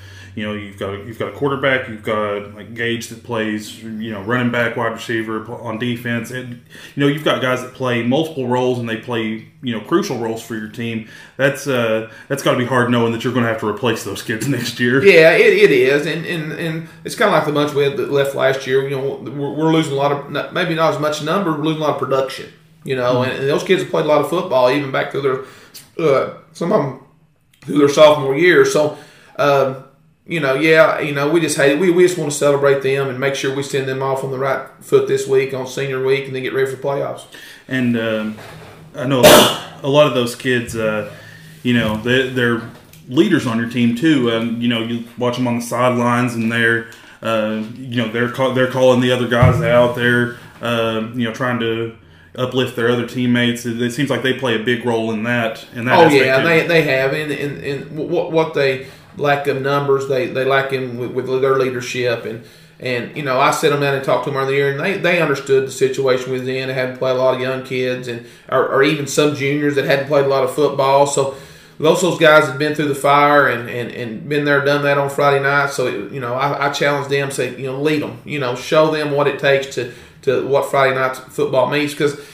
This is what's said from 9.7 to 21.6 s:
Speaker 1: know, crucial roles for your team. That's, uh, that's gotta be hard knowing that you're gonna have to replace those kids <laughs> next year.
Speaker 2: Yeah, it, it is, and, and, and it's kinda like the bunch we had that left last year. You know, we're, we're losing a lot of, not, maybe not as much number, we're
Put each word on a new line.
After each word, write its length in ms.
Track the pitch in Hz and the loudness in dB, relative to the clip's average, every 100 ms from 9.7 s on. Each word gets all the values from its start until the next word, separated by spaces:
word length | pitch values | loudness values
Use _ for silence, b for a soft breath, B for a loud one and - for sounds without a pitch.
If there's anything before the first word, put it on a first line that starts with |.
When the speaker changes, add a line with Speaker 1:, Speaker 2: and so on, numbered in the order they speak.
| 113 | -6
Speaker 1:
know, 40 | |
crucial 380 | - 175 - 120 | 0 0 0 -4
roles 220 | 113 113 | -6 -6
for 140 | - | -8
your 140 | 110 107 | -10 -10
team. 400 | 120 117 113 110 B B B | -8 -6 -6 -8 B B B
That's, 300 | 139 139 143 | 0 0 -2
uh, 460 | 123 113 110 110 B B | 0 0 -2 -4 B B
that's 160 | 139 | -4
gotta 120 | 156 131 | 0 0
be 80 | |
hard 240 | 120 127 117 | 0 2 2
knowing 180 | 120 117 | 2 2
that 120 | 113 | 0
you're 80 | 127 | -2
gonna 160 | 123 117 | 0 0
have 100 | 110 | -2
to 80 | 107 | -4
replace 360 | 104 120 110 | -2 -2 -2
those 180 | 101 90 | -6 -8
kids 240 | - 110 131 | -6 -4 -2
<laughs> 0 | |
next 300 | 123 - - | -4 -4 -2
year. 260 | 120 135 | 2 4
Speaker 2:
Yeah, 280 | 196 170 160 | 6 8 8
it, 200 | 165 226 | 6 4
it 200 | 190 196 | 6 6
is, 340 | 131 127 143 156 | 6 4 2 0
and, 180 | 165 | -4
and, 280 | 160 170 151 | -4 -6 -6
and 360 | - 165 160 165 B | -6 -6 -6 -10 B
it's 120 | 170 - | -8 -2
kinda 160 | 214 | 2
like 140 | 160 151 | 2 2
the 60 | |
bunch 220 | 147 147 | 0 0
we 80 | 139 | 0
had 140 | 139 123 | 0 0
that 160 | 117 | 0
left 240 | 139 139 131 | 0 0 0
last 280 | 131 135 135 | 0 0 0
year. 200 | 135 135 | 0 0
You 80 | 135 | -4
know, 180 | 139 - | -6 -8
we're, 360 | 110 143 143 | -10 -8 -6
we're 180 | 147 160 | -2 2
losing 220 | 160 147 | 2 0
a 20 | 139 | 0
lot 160 | 147 | 0
of, 180 | 147 - | -2 -4
not, 240 | 139 - | -6 -4
maybe 220 | 160 175 160 | -4 -2 0
not 180 | 160 | 0
as 60 | 139 | 0
much 200 | 151 151 | -2 -2
number, 260 | 151 190 170 | -2 -2 -2
we're 140 | 151 | -2